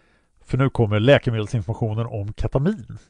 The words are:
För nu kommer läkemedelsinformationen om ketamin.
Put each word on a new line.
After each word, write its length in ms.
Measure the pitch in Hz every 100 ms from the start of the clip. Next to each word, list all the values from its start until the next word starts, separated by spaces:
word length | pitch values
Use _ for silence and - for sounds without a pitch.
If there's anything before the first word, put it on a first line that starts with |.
| _ _ _ _
För 160 | - 127
nu 120 | 135
kommer 300 | - 107 104
läkemedelsinformationen 1040 | 117 135 - 113 104 117 98 113 113 107 117
om 280 | 113 101
ketamin. 640 | - 110 139 156 220 - 113 _